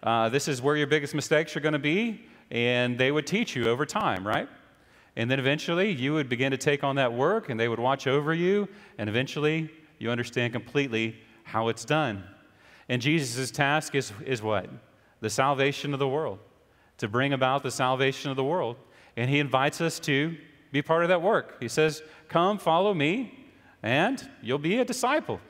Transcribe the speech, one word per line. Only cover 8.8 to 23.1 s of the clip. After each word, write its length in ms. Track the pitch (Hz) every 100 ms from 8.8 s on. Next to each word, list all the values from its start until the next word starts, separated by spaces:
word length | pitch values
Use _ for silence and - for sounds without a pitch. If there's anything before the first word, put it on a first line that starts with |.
| - -
and 100 | 107
eventually 600 | 107 131 - 151 160 156 - - _
you 120 | 113
understand 420 | 120 120 - 120
completely 640 | 120 - 147 139 110 113 110 - -
how 240 | - 110 113
it's 160 | 113
done. 400 | - 151 143 104 90 - - _ - - -
And 120 | 123
Jesus' 500 | 127 165 135 120 127
task 440 | - 143 147 147
is, 180 | 139 127 101
is 180 | - 127
what? 280 | 107 104 90 127 - _ _ _
The 80 | 110
salvation 640 | - 135 139 139 139 143
of 60 | 139
the 100 | 135
world, 300 | 139 151 95 101 _ _ _ _ _
to 120 | 117
bring 260 | 110 135
about 280 | 139 131 139
the 80 | 131
salvation 600 | - 131 131 135 135 147
of 60 | 135
the 80 |
world. 320 | 135 180 123 120 - - -
And 140 | - 123
he 100 | 139
invites 440 | 143 131 139 -
us 160 | 165 -
to 340 | - 139 156 165 - - _
be 100 | 139
part 220 | 147 165
of 80 | 170
that 100 | 180
work. 400 | 175 208 127 -
He 80 | 117
says, 340 | - 156 147 - - -
"Come, 280 | 165 180 208
follow 380 | - 165 196
me, 560 | 190 143